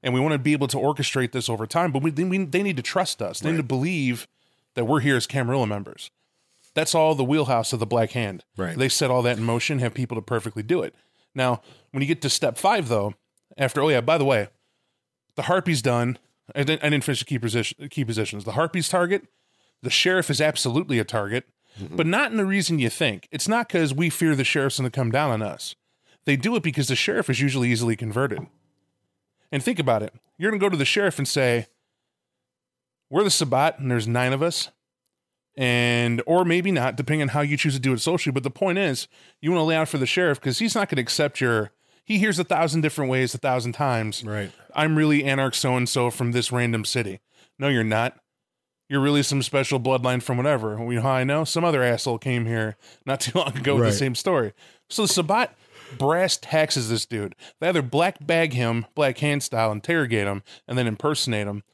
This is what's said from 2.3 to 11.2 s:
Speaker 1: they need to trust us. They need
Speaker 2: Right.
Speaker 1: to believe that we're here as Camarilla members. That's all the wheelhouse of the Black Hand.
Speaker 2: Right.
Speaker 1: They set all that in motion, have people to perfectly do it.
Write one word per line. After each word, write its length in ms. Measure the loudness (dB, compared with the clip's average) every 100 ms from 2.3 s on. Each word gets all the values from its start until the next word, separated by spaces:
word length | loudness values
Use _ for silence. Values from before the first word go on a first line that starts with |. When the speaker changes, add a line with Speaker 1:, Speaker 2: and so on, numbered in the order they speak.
| 0 0
Speaker 1:
they 180 | 0
need 140 | 0 -2
to 60 |
trust 380 | -2 -2 -2 -4
us. 180 | -6 -4
They 100 | -2
need 60 | -2
Speaker 2:
Right. 40 |
Speaker 1:
to 20 |
believe 640 | 0 -2 0 0 0 -2 -8 _ _ _ _ -6
that 100 | 0
we're 140 | 2
here 140 | 2 2
as 80 | 0
Camarilla 380 | -2 0 0 0
members. 420 | -4 -8 -16 -20 _ _ _ _ _ _ -4
That's 180 | 0
all 220 | 4 4 4
the 80 |
wheelhouse 500 | 2 2 2 0 0
of 60 | -2
the 80 | 0
Black 240 | 2 0
Hand. 340 | 0 -4 -6 -14 -6
Speaker 2:
Right. 220 | -6 0
Speaker 1:
They 100 | 0
set 220 | 0 2
all 140 | 2
that 140 | 2 0
in 60 |
motion, 360 | 0 0 0 -2
have 160 | -2 -2
people 200 | -6 -6
to 60 |
perfectly 400 | -4 -4 -4 -8
do 220 | -2 -2
it. 100 | -2 _ _ _